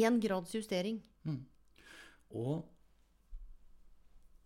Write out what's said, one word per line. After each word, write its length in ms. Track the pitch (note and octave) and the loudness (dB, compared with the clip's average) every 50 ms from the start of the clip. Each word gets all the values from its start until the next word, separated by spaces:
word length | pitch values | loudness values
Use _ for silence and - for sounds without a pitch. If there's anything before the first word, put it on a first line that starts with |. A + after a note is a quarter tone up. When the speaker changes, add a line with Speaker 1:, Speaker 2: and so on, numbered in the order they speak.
| A3 | 8
Speaker 1:
en 180 | A3+ B3 A#3 | 8 8 6
grads 320 | G#3+ G#3+ G3 F#3 F3+ E3+ - | 4 4 2 0 -2 -2 -4
justering. 480 | A3 G#3+ G#3+ G3+ F3+ F3+ G#3 A3+ G#3+ - - - _ - | -4 -2 0 0 0 2 0 -2 -4 -8 -12 -20 _ -4
Speaker 2:
Mm. 180 | D#3 D3+ B2+ C3 - - - - - - - - - - - - - - - - - | -4 -4 -4 -4 -10 -16 -20 -20 -20 -20 -20 -20 -20 -20 -20 -20 -20 -20 -20 -18 -10
Og, 340 | - A2 A#2 C3 D3 C4+ - - - - - - - - - _ _ - _ - - - - - - - - - - - - - - - - - - - - - - - - | -6 -2 -2 0 0 -2 -4 -8 -16 -20 -20 -20 -20 -20 -20 _ _ -20 _ -12 -12 -10 -10 -12 -14 -16 -18 -20 -20 -20 -20 -20 -20 -20 -20 -20 -20 -20 -20 -20 -20 -20 -20